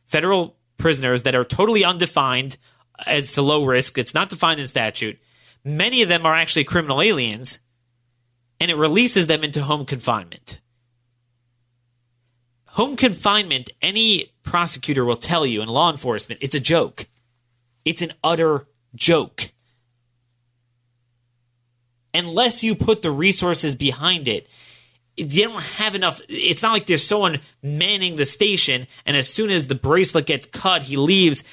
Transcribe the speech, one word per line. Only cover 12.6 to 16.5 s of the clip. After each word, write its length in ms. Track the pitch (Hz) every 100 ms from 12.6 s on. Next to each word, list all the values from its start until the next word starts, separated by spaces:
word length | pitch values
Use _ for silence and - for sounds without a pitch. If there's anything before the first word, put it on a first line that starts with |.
| _
Home 260 | - 254 269
confinement, 720 | 254 180 208 208 190 131 127 -
any 500 | 165 202 226 190 - _
prosecutor 600 | - 175 170 - 135 139
will 120 | 120 117
tell 280 | - 170
you, 160 | 139 107
and 100 | 110
law 200 | 120 170
enforcement, 500 | 143 127 107 - 113
it's 120 | 135